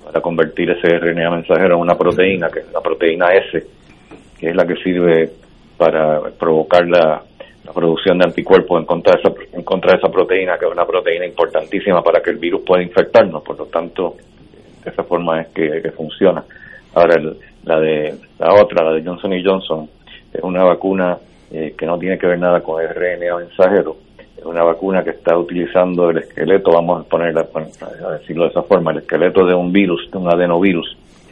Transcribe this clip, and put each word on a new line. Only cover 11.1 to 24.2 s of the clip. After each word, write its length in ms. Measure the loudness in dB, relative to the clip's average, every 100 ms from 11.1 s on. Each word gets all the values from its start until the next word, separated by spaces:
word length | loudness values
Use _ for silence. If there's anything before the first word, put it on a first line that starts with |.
| -2 -4
importantísima 760 | -2 -2 -2 -4 -4 0 2
para 180 | 2 2
que 100 | 0
el 80 | -4
virus 240 | -4 -2
pueda 180 | 0 0
infectarnos. 600 | 2 0 4 4 4 0
Por 160 | -10 -12
lo 80 | -8
tanto, 500 | -6 -6 -6 -6 -8 -20 _ -20 -20 -20 -18
de 60 | -12
esa 120 | -8
forma 380 | -4 -2 -2 -4
es 80 | -4
que, 320 | -4 -4 -4
que 80 | -8
funciona. 540 | -10 -12 0 0 0 -6 -18 -20 -20 _
Ahora, 200 | 2 4 4
el, 160 | 0 -10 -18 _
la 160 | -4 0
de, 360 | 0 -2 -4 -8 -16 -4
la 160 | 4
otra, 280 | 6 6 2
la 120 | 0
de 100 | 0
Johnson 280 | -4 -8 -6
y 100 | -2
Johnson, 440 | 0 -2 -4 -8 -10 _ -20 -20 _
es 100 | -8
una 220 | -4 2
vacuna, 540 | 2 2 0 0 -2 -4 -10 _ _
eh, 220 | -10 -10 -6
que 80 | -6
no 120 | -4
tiene 200 | -4 -2
que 80 | -2
ver 120 | 0
nada 240 | 2 0
con 200 | 0 -4
R 320 | -6 -4 -6
N 140 | -4 -6
A 80 | -6
mensajero. 600 | -6 0 2 4 0 -6 _ -20